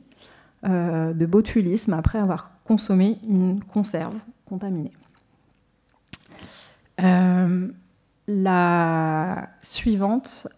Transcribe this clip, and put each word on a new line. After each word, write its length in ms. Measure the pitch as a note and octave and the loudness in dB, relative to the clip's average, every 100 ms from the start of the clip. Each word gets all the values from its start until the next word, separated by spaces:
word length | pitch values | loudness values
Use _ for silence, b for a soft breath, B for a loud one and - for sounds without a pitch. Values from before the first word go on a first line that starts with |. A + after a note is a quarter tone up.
| _ b b b b b | _ b b b b b
euh, 480 | G3 F#3 E3+ E3 D#3+ | -2 0 0 -2 -2
de 140 | E3 E3 | 0 2
botulisme 640 | G3+ G#3+ A3+ F3 G3+ - | 2 2 0 0 0 -2
après 260 | E3 - A3 | -2 -2 0
avoir 340 | G3 F3 - _ | -2 -2 -8 _
consommé 540 | - G#3+ - F#3 G3 G#3+ A3 | -2 0 2 2 2 0 0
une 340 | F#3 F#3 G3 | 2 2 -2
conserve 540 | - G#3 G#3 E3 D#3+ G#3+ A#3 - - | -4 -4 -2 -4 -6 -10 -16 -20 -14
contaminée. 460 | F#3 G3 F3 C3 - _ _ _ _ _ _ _ _ _ _ _ - _ B B B B B B - | -10 -6 -6 -8 -14 _ _ _ _ _ _ _ _ _ _ _ -20 _ B B B B B B 0
Euh, 640 | F#3 F3+ F#3 F3+ F3+ F3+ F#3 - _ _ _ _ - | 2 4 4 4 2 0 -4 -10 _ _ _ _ -4
la 1200 | G3+ F#3+ F3+ F3 F3 E3 E3 D#3+ D#3 F3+ - - - | -2 2 4 4 2 2 0 0 -2 -4 -6 -10 -16
suivante, 880 | - - A#3+ G3+ G3 A#3+ - - - | -10 -4 0 0 0 -2 -4 -10 -12